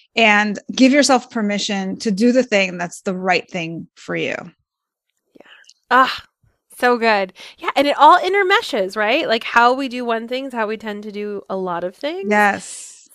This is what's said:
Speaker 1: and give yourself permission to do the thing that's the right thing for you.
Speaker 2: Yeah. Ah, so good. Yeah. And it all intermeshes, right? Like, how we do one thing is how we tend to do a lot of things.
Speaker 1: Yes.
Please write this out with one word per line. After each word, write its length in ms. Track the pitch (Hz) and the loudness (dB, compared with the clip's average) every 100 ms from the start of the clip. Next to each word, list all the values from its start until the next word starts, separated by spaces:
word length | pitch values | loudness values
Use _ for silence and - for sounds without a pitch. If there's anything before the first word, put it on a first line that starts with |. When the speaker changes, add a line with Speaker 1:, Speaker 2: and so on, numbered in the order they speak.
| _ - | _ 0
Speaker 1:
and 420 | 220 208 214 196 - | 4 4 2 -4 -6
give 180 | - 254 | 2 4
yourself 380 | 285 269 247 - | 6 4 2 0
permission 680 | 233 208 202 214 196 190 190 | -4 -2 -2 -4 -4 -4 -4
to 120 | 226 | -4
do 220 | 190 247 | 0 2
the 100 | 254 | 2
thing 340 | 254 202 185 175 | 2 0 0 -4
that's 240 | 175 - | -10 -8
the 120 | 202 185 | -8 -4
right 340 | 185 175 - | -2 -2 -2
thing 380 | 185 165 165 - _ | -8 -8 -10 -14 _
for 220 | - 170 | -10 -6
you. 180 | 131 - 175 _ _ _ _ _ _ _ _ _ | -6 -8 -12 _ _ _ _ _ _ _ _ _
Speaker 2:
Yeah. 80 | - - _ _ - | -20 -20 _ _ 0
Ah, 360 | 247 254 - - _ _ _ _ - | 2 2 0 -14 _ _ _ _ -2
so 200 | 247 240 | 0 2
good. 340 | 226 208 190 - - - | 2 0 -2 -10 -20 -12
Yeah. 120 | 359 - | -4 0
And 120 | 285 | 0
it 100 | - | 6
all 260 | 294 349 359 | 8 6 4
intermeshes, 720 | 403 381 427 - 240 190 214 | 0 2 2 0 -2 -2 -2
right? 300 | 208 294 - | 0 0 0
Like, 160 | 226 | -2
how 300 | - 233 240 | 0 4 4
we 140 | 262 269 | 2 -4
do 160 | 247 | -6
one 240 | 240 226 233 | -4 -4 -4
thing 180 | 254 269 | -8 -6
is 80 | |
how 140 | 240 208 | -4 -4
we 80 | 220 | -6
tend 280 | 220 208 | -8 -10
to 80 | 214 | -10
do 300 | 202 208 202 - | -10 -8 -10 -8
a 60 | 190 | -6
lot 280 | 185 170 | -6 -6
of 120 | 180 - | -8 -8
things. 320 | 285 359 392 | -8 -6 -2
Speaker 1:
Yes. 800 | 208 208 196 - - - - _ | 2 2 0 -8 -16 -18 -20 _